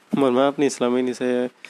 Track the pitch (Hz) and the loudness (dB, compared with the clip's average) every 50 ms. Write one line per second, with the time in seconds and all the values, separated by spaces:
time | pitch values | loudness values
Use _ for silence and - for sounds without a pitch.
0 | _ - - 143 139 131 123 127 135 139 139 151 143 131 - - 127 123 123 127 | _ -6 -2 0 2 2 4 4 2 2 2 0 0 0 0 0 -2 0 0 0
1 | 127 127 120 - 127 123 123 123 123 123 - _ - | -2 -2 -4 -4 -4 -2 -2 -2 -4 -6 -8 _ -20